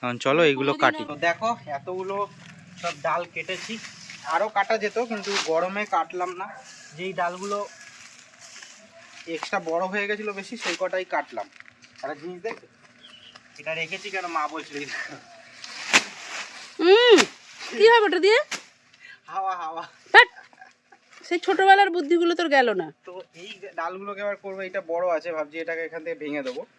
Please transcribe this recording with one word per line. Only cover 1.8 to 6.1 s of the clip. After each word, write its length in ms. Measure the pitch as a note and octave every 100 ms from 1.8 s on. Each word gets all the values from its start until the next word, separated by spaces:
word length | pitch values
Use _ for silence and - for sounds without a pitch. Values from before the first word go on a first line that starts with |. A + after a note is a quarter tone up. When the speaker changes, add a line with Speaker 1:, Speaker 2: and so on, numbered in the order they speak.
| C#3+ F#3 F#3+ G3 G3+ - - - - -
Speaker 1:
সব 120 | E3+ D3+ D#3+
ডাল 160 | D#3+ F3
কেটেছি। 400 | - D#3+ F#3 - A3 - - - - -
আরও 120 | E3 G#3+ G3+
কাটা 180 | G3 A3+
যেত, 120 | G#3 A3 A#3+
কিন্তু 200 | A3 G3 G3+ -
গরমে 320 | D#3+ F3+ G3 -
কাটলাম 360 | F3 D#3+